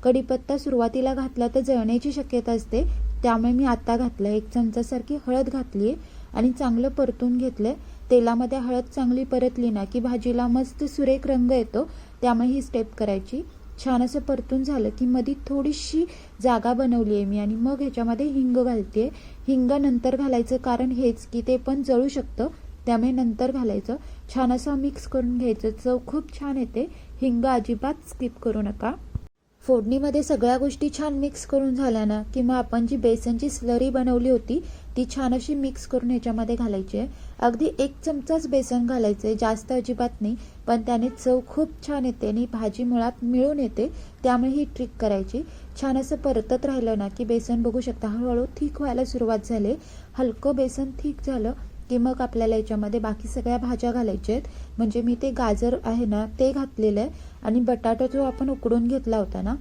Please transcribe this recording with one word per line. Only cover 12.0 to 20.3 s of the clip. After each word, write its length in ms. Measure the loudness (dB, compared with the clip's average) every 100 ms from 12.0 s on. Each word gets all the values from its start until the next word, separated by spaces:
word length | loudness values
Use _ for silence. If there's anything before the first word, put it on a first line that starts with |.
| -16 -2
त्यामुळे 260 | 2 4 4
ही 140 | 2
स्टेप 320 | 0 -2 -4
करायची. 500 | -2 -2 -2 -4 -8 -8 -14 -18 -8
छान 180 | 0 2
असं 180 | 2 0
परतून 440 | -2 -4 0 -2
झालं 240 | 0 0 0
की 180 | 0 2
मधी 280 | 2 2 -4 -2
थोडीशी 580 | -2 0 -2 -2 0 0 -4 -20 -2
जागा 300 | 2 4 2
बनवली 420 | 2 2 2 2
आहे 100 | 2
मी 140 | 2 0
आणि 160 | 0
मग 260 | 0 0 0
ह्याच्यामध्ये 460 | -2 -2 -2 0 0
हिंग 300 | 2 2 4
घालते. 520 | 4 2 0 0 0 -4 -16 -10 0
हिंग 220 | 2 4
नंतर 460 | 4 4 4 2 2
घालायचं, 400 | 2